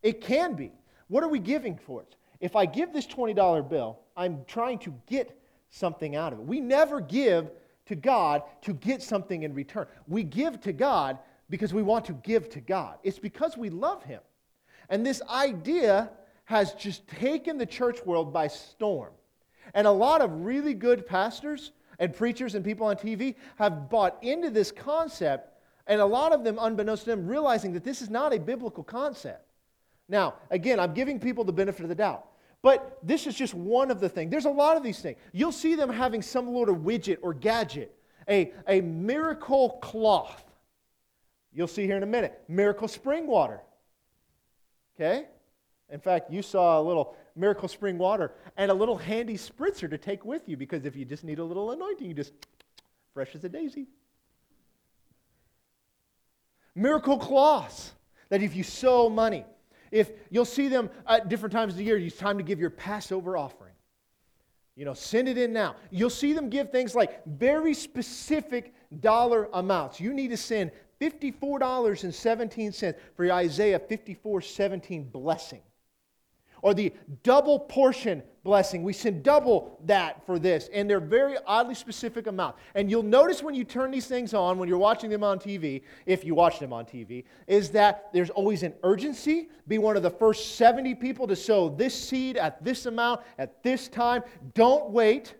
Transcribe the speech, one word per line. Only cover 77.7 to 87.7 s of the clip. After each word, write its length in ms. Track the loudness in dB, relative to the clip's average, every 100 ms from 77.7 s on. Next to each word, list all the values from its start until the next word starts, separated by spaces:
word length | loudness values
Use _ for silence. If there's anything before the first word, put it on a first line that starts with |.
| 4 4 4 -2 -4 -8 _
blessing. 400 | 4 4 4 -2
We 120 | -4
send 280 | -2 -2 0
double 560 | 4 6 6 2 2 -14
that 400 | 2 2 2 -6
for 140 | -4 0
this. 300 | 2 2 0
And 160 | -4 0
they're 120 | 0
very 360 | 2 2 2 0 0
oddly 280 | 0 0
specific 520 | -4 -12 -8 -8 -6 -8
amount. 300 | -4 -6 -6 -6
And 160 | -2 0
you'll 120 | 0
notice 400 | 6 8 8 4
when 120 | -4
you 80 | -6
turn 280 | -6 -4 -4
these 160 | -4 -4
things 260 | -6 -2
on, 260 | 0 2 0
when 100 | 0
you're 100 | 2
watching 320 | 4 2 -2
them 120 | 0
on 160 | 0 0
T 200 | -4 -6
V, 240 | -6 -6 -12 -14 0
if 180 | 0
you 100 | 2
watch 240 | 4 4 4
them 140 | -8
on 140 | -10 -10
T 180 | -14
V, 200 | -12 -14 -14 -20 2
is 240 | 2 4